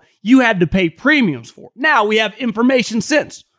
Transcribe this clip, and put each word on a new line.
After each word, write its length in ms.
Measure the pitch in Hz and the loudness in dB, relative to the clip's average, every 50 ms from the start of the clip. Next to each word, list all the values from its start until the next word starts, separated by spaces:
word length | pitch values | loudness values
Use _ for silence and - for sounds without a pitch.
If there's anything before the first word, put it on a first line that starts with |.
| _ _ _ _ | _ _ _ _
you 180 | - 202 254 262 | 0 4 4 4
had 220 | 247 226 220 180 | 4 2 0 0
to 60 | 175 | 0
pay 220 | 147 - 190 185 165 | 0 0 0 -2 -2
premiums 600 | - - - 269 302 285 240 180 139 117 113 - | -4 -2 -2 0 2 2 0 0 -2 -6 -10 -18
for. 200 | - - - - _ | -20 -20 -20 -20 _
Now 300 | - 277 311 294 233 208 | -4 -2 0 0 2 0
we 140 | 208 214 214 | 0 0 0
have 140 | 220 208 - | -2 -2 -6
information 680 | - 269 233 - 214 240 254 269 254 208 - 214 226 | -6 -6 -6 -2 0 0 2 2 0 0 -2 -4 -6
since. 420 | - - - - - 147 - - - _ _ | -2 0 0 0 -2 -4 -10 -20 -20 _ _